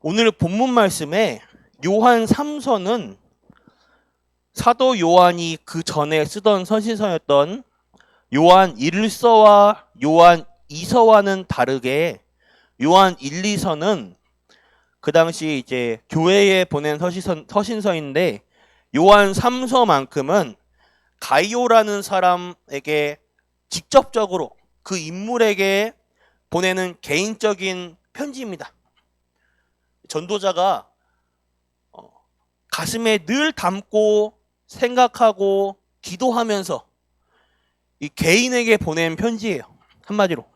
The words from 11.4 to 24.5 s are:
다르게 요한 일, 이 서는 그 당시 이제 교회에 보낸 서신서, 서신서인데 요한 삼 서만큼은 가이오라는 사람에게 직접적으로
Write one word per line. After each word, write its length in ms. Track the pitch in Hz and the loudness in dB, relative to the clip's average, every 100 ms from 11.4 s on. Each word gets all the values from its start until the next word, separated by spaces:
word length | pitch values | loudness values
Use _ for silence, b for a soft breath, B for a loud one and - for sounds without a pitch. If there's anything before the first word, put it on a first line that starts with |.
| 180 | -6
다르게 720 | - 127 135 127 139 165 101 _ _ _ _ _ _ | -4 -2 -2 -4 -2 -4 -6 _ _ _ _ _ _
요한 340 | 139 185 190 180 | 2 4 4 0
일, 260 | 135 160 196 | -10 -6 -4
이 120 | 202 | -2
서는 580 | 175 151 175 190 98 87 _ _ _ _ _ _ _ _ | -4 -4 -2 -4 -6 _ _ _ _ _ _ _ _ _
그 120 | - | -2
당시 460 | 160 165 165 156 143 | 0 0 -2 -6 -6
이제 440 | 120 127 120 113 _ | -6 -6 -6 -8 _
교회에 560 | 156 165 196 202 190 180 | -2 0 2 2 0 -2
보낸 320 | 147 151 151 | -4 -4 -4
서신서, 480 | 180 180 190 160 - | -6 -6 -8 -8 -4
서신서인데 960 | 208 208 220 202 170 147 139 175 101 _ _ _ _ _ 135 | -6 -4 -4 -4 -4 -4 -4 -4 -6 _ _ _ _ _ 2
요한 400 | 180 208 202 190 | 6 6 6 0
삼 320 | 240 254 254 | -2 -2 -2
서만큼은 880 | 254 226 143 135 147 135 196 147 101 _ _ _ _ _ _ | 0 2 2 0 -8 -2 -2 -2 -10 _ _ _ _ _ _
가이오라는 840 | - 139 196 240 247 226 214 202 | -2 0 0 -2 2 2 2 -4
사람에게 1160 | 190 190 180 180 180 175 _ 139 151 151 147 151 _ _ _ _ _ | -4 -2 0 -2 -6 -18 _ -12 -4 -4 -4 -8 _ _ _ _ _
직접적으로 840 | - _ 269 254 226 202 180 131 | -14 _ 2 2 -6 -4 -6 -8